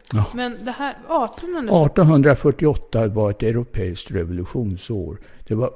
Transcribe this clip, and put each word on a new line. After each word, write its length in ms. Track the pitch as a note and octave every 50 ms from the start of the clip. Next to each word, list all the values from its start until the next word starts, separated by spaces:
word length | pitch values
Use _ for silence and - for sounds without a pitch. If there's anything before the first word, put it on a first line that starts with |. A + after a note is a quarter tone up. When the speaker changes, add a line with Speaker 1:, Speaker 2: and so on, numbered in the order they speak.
| _ - -
Speaker 1:
Ja. 140 | A2 G2+ - -
Speaker 2:
Men 300 | A#3+ B3 B3 A#3 G3 G3+
det 60 | B3+
här, 240 | A#3+ - C#4+ C#4 - - - -
artonhundra 640 | D#4+ D#4 A#3+ G#3+ - - - F4 F4+ E4 B3+ G#3+ G3+
Speaker 1:
Artonhundrafyrtioåtta 1300 | F3 D3+ C#3+ - - F3+ D#3 D#3 C#3+ C#3 D3+ C3+ - - D3+ C3+ - D#3+ D3+ C3 - - - - A2+ A2+ G#2
var 220 | G2+ A2 G#2+ G2+
ett 120 | G2+ - -
europeiskt 680 | A2+ A2+ A#2+ A#2+ - - - F#2 F2+ F2 - - -
revolutionsår. 1080 | - G2 E2+ E2 F2+ F2 F2 - - C3 A#2+ G2+ F2+ F2 - - A#2+ G2+ F2 E2 - - - - - - -
Det 80 | - A2
var 180 | G#2+ B2 B2+ -